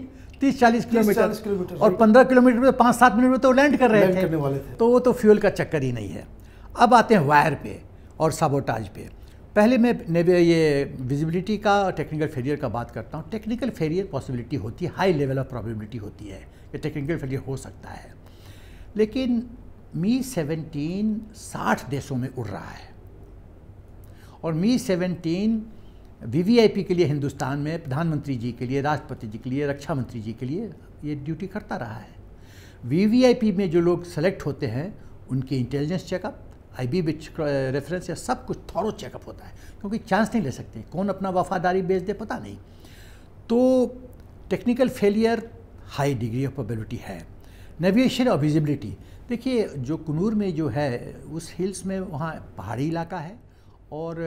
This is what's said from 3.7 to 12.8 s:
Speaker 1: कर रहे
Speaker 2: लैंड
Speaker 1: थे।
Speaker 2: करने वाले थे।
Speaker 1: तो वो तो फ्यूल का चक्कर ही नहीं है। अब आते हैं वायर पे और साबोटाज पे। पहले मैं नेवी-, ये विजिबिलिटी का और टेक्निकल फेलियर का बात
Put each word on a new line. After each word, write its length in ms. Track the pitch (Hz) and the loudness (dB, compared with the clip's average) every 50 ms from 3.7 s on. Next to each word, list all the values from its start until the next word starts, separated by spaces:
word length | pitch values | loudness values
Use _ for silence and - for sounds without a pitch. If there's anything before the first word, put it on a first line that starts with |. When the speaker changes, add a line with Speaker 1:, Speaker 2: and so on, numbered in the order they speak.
| 247 | 6
Speaker 1:
कर 140 | - 254 233 | 4 4 6
रहे 100 | 220 208 | 6 6
Speaker 2:
लैंड 140 | 185 190 180 | 6 6 4
Speaker 1:
थे। 60 | 185 | 2
Speaker 2:
करने 140 | 180 156 160 | 2 0 0
वाले 240 | 156 143 139 139 135 | 0 0 0 -2 -2
थे। 140 | - - - | -6 -8 -2
Speaker 1:
तो 140 | - 226 | 2 4
वो 120 | 240 247 247 | 4 6 6
तो 140 | 247 254 - | 4 4 2
फ्यूल 240 | - 214 214 214 | 6 8 8 8
का 120 | 202 208 190 | 8 6 2
चक्कर 340 | - - 147 - - 147 135 | 0 0 -2 -2 -2 -2 -2
ही 80 | 127 | -2
नहीं 180 | 120 113 104 95 | -4 -4 -6 -8
है। 180 | - - - - - - - - - - - - - - | -10 -12 -12 -14 -18 -20 -20 -20 -20 -20 -20 -14 2 2
अब 140 | 240 220 254 | 6 8 8
आते 220 | 226 214 - - | 6 8 6 4
हैं 60 | 190 | 4
वायर 340 | 139 139 151 147 151 160 139 | 6 6 6 6 6 4 0
पे 260 | - - 107 92 - - - - - - - - - | -2 -6 -10 -12 -14 -16 -20 -20 -20 -20 -18 -4 -2
और 120 | 156 165 | -2 -2
साबोटाज 580 | - - 165 147 139 139 120 - 117 113 107 101 | 0 0 0 0 0 0 0 -2 -4 -4 -6 -8
पे। 200 | - - - - - - - - - - - - - | -12 -14 -16 -16 -18 -18 -20 -20 -20 -20 -20 0 2
पहले 220 | 208 208 233 262 | 4 6 6 6
मैं 300 | 220 233 247 226 233 - 160 | 6 4 4 2 0 -2 0
नेवी-, 260 | 165 170 170 180 180 | 0 2 4 6 6
ये 640 | 175 170 170 170 165 160 151 143 139 139 - 143 131 | 6 6 6 6 4 4 4 2 2 0 -4 -6 -8
विजिबिलिटी 580 | 131 120 143 143 160 160 165 190 175 - 214 | -4 -4 -2 -2 -2 -2 -2 -4 -2 -2 -4
का 260 | 202 214 208 202 202 196 | 0 2 2 2 4 2
और 80 | 185 | 0
टेक्निकल 360 | - 170 139 - 156 151 156 | -2 -4 -6 -6 -4 -4 -4
फेलियर 280 | - - 131 120 143 147 | -4 -4 -4 -4 -4 -4
का 140 | 143 139 117 | -2 -4 -4
बात 220 | 98 120 | -4 -6